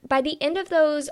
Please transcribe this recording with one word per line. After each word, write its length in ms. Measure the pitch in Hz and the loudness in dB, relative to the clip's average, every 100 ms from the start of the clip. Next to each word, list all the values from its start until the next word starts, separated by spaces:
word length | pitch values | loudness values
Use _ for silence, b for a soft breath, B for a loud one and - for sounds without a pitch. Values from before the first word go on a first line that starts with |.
| - | -2
by 140 | 269 | -2
the 180 | 269 302 | -2 -2
end 160 | 285 349 | -2 -2
of 120 | 359 | -2
those 400 | 330 311 294 285 | 2 2 2 -6